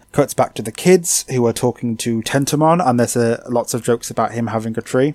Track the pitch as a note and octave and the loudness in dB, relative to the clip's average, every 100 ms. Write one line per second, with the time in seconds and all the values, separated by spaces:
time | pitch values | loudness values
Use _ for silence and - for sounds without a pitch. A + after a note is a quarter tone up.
0 | _ - C3+ - B2 - A2+ - F3+ F#3 | _ -2 0 0 -4 -4 -10 -2 4 4
1 | E3+ - - B2+ A#2 A2 B2 - A#2+ A2 | 4 -4 -2 0 0 0 -2 -2 -4 -4
2 | A#2+ A2+ - C#3 C#3 D3 D#3 E3+ C3 A#2+ | -2 -4 -2 -2 0 2 2 2 2 2
3 | A#2 B2 A#2 A#2 - A#2+ G#2+ A#2+ A#2 A#2+ | 2 2 0 0 -2 -2 -2 -4 0 -2
4 | - A#2 A#2 A2+ A2+ A2+ A2+ A2+ - B2+ | -2 -4 -2 -2 -4 -4 -4 -6 -2 2
5 | D3 | 2